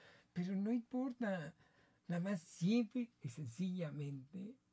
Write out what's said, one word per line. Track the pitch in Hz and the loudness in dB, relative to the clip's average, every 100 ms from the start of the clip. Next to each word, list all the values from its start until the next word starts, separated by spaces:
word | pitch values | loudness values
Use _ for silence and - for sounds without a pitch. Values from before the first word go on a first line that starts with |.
| - - - | -20 -20 -8
pero | - 180 196 | -2 0 2
no | 202 | 2
importa. | 240 233 254 262 247 220 185 151 - - _ - _ - | 2 0 -2 0 0 0 0 -2 -10 -20 _ -20 _ -2
Nada | 170 | 0
más | 185 196 | 0 -2
simple | - - 170 233 226 254 233 _ | -4 0 4 6 4 0 -4 _
y | 135 | -10
sencillamente | 120 135 - 185 185 160 143 143 139 131 185 202 269 _ | -6 -6 -2 -2 0 -4 -4 -4 -6 -8 -10 -10 -12 _